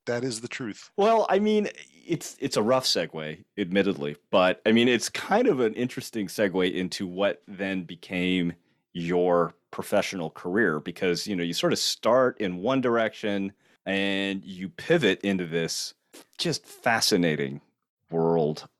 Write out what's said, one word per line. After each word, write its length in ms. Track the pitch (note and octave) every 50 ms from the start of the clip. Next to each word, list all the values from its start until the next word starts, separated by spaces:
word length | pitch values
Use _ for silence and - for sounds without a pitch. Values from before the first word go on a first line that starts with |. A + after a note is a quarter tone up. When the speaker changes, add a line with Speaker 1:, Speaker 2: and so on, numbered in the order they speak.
| _
Speaker 1:
that 180 | B2 A#2+ A#2+ B2+
is 160 | C3 A2+ A2
the 60 | A#2+ A#2
truth. 420 | - - C3 G#2 F#2+ - - - _
Speaker 2:
Well, 280 | G3+ G3 A3+ A3+ A3 - -
I 80 | F#3+ G3+
mean, 300 | G#3+ G#3+ G#3+ G#3+ G#3 - - - - - _ - -
it's, 300 | - D#3+ - - - - -
it's 160 | - C3+ -
a 60 | C3
rough 220 | G#2 A2+ C3 C3 -
segue, 600 | - - G2 E2+ D#2+ - D#2+ D#2 D2+ D#2 F2+ - _ _
admittedly, 600 | G2+ G2 E2+ F#2+ G2 F#2 G2 F2 C#2 C#2+ D2 D2 - _ _
but 300 | - F#2+ F#2 F#2 F2+ - _
I 60 | A2+
mean, 160 | A2 A#2 A#2+ B2+
it's 200 | A#2+ A2 - -
kind 380 | - - - - F#3 A3+ B3+
of 140 | A#3+ D#3 B2+
an 140 | A#2 G#2+ -
interesting 520 | A2 B2 B2+ - C3 - - - A2 G2+
segue 480 | E2+ - - G#2 F#2+ E2 F#2 F2+ F#2 -
into 320 | F2 F#2 E2+ - - G2+
what 360 | F2 F2 F#2 G2+ G2 - - _
then 380 | - G2 F2+ G2 F#2+ F#2+ F#2+ E2+
became 720 | D#2+ F2 - - - G2 F2 F2+ F2+ F#2 F#2 F2 E2+ E2+ - _ _ _ _ _ _
your 640 | - F2 E2+ E2+ F2+ F2 F2+ F2+ F2 F2 E2+ E2+ - _ _ _
professional 580 | - G2 - - G#2+ G2+ - - G2 F#2 D#2+ E2
career, 500 | - - - F2 F#2 A2+ A2 F2 D#2 D2+
because, 460 | - F2 E2 - G2 F2+ F2 E2+ -
you 100 | G#2+ G2+
know, 60 | F2 F2
you 80 | E2+
sort 200 | E2+ - F3 F3
of 60 | A#2 -
start 640 | - - - - - A2 A#2+ C3 B2+ B2 - -
in 180 | G#2+ F2+ F2+ F2+
one 220 | F#2+ B2 C3+ C3+
direction 720 | B2 B2 A#2 A#2 A2 G#2+ - - - G#2 G2+ G2 G2 G2 - _ _ _ _ _ _
and 580 | F#2+ G2 G2 G2 G2 G2 G2 G2 G2 G2 G2 -
you 240 | G2 F#2+ F2+ F#2+ E2+
pivot 520 | - - - - E3 E3+ B2 F#2+ F#2+ -
into 240 | - G2+ G2 F2+ F2+
this 480 | D#2+ D#2+ E2+ E2 D#2+ - - - - - _ _ _ - - - _ _ -
just 280 | - E3+ C#3 - -
fascinating 920 | - - - - B2 A2+ A2 - - G#2+ F2 F2 E2 D2+ D2 C#2+ C2+ C#2 C#2+ - _ _ _ _ _ _ _ _ _
world 560 | E2 E2 E2 E2 E2 E2 D2+ D2+ D#2 - - - _ _